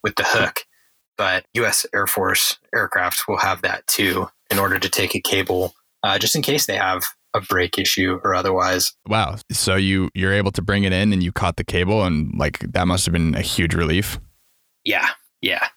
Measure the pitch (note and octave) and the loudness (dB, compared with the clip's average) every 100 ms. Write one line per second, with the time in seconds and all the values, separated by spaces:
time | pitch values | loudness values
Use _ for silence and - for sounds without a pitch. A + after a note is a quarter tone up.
0 | G#2 - - A#2 G2 - - _ _ _ | -4 -2 0 2 0 -4 -12 _ _ _
1 | _ - G2 F#2 - A#2 A2+ - - G2+ | _ -4 0 0 -2 -2 0 0 -2 -2
2 | G2 - F#2 - - - _ A2+ G2 G2+ | -2 0 0 0 0 -4 _ -2 0 0
3 | F2+ - - F#2+ G2+ F#2 F#2 - - - | 0 -2 -2 0 0 0 -2 -4 -4 0
4 | G2+ F2 - _ _ G2+ G2 F#2 F#2+ - | 2 0 -4 _ _ 0 2 0 0 0
5 | F#2+ F#2+ - G2 F#2 F#2 F#2 - _ _ | 0 -2 -2 -2 0 0 0 -4 _ _
6 | G#2 G2 A#2+ D#3 C#3 D3 - G2 F#2+ F#2 | -2 0 0 0 0 0 0 0 0 0
7 | - - _ - F#2 F#2 F2+ - F#2+ - | -4 -8 _ -6 -2 0 0 0 -2 0
8 | F#2 F#2 G2+ F2+ F#2+ F#2 F#2 F#2 - - | 0 0 0 0 0 0 0 0 -2 -4
9 | G2+ G#2+ F#2+ G2+ - - - F#2+ G2 F#2+ | -2 0 0 -4 -8 -2 2 2 2 2
10 | F#2 - F#2 G2 G2 F#2+ F2+ G2+ G2 F#2 | 0 0 0 2 0 -2 0 2 2 2
11 | G#2 G2 F2 - F#2 - F#2+ F2+ F2+ G#2+ | 2 2 0 0 -2 -2 -2 0 2 2
12 | F#2 D#2 D#2 - D2 - - F2 F2+ F2+ | 2 2 0 0 -2 -2 -4 0 2 2
13 | - E2+ E2 C#2+ - - E2+ E2+ D#2+ E2+ | 2 2 2 0 -2 0 0 2 2 2
14 | G2+ - - _ _ _ _ _ - G2 | 0 -6 -14 _ _ _ _ _ -2 0
15 | - - _ _ F#2+ E2+ - | 0 -4 _ _ -2 -2 -4